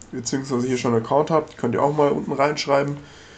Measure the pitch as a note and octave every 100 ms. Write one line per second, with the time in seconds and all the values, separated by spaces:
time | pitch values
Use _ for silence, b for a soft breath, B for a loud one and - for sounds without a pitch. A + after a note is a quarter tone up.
0 | - B2+ A#2 C3+ C3+ B2 B2+ B2+ B2 A#2
1 | A#2 C#3 D#3 D#3+ D#3+ - A#2+ - C#3+ D3
2 | C#3+ D3+ D3 C3+ C#3+ D3 C#3+ C#3 C#3+ C#3+
3 | B B B